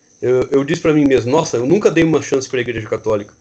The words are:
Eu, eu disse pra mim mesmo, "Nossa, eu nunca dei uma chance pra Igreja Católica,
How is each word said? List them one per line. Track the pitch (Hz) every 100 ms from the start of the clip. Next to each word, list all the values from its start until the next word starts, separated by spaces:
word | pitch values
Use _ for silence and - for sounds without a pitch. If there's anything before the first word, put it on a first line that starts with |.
| _ -
Eu, | 120 127 131
eu | 139
disse | 139 170
pra | 165
mim | 151 139
mesmo, | 127 113
"Nossa, | 156 160 120
eu | 127
nunca | 190 208
dei | 160
uma | 165 151
chance | - 143 131
pra | 127
Igreja | 120 113 110
Católica, | 110 110 107 101 _